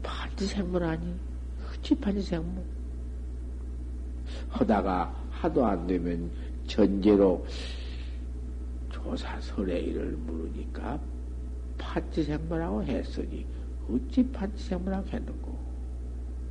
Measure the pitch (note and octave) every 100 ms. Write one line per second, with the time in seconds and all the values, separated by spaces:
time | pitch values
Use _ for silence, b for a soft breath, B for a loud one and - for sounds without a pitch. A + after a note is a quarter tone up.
0 | - - - - G3 G3+ F3 F3+ E3 D#3+
1 | F3 F3 - - - - - - - C#4+
2 | G#3 G3+ F3+ E3+ E3+ F#3+ - - - -
3 | - - - - - - - - - -
4 | - - - B B - A2+ G#2 F#2+ F2+
5 | E2 - - - F3 D#3 A2+ F2+ F2+ F2+
6 | F2 E2+ E2+ - B - - - G2 G2
7 | G#2 G2+ F#2+ E2+ - B B B B B
8 | B B B - - - - - - -
9 | - B3 - - - - F#2 E2+ E2 D#2+
10 | D#2+ D2+ - D#2+ - - B1 - A2 D3
11 | - - - - - - - - - E3+
12 | - E3 D3 D3+ D#3+ E3 E3+ G#3+ C#3+ A2+
13 | - - - - - B B - - B3
14 | - C4 A#3+ - G3 - - F3+ F#3 F#3+
15 | G3 - - - - - - - - -
16 | - - - - -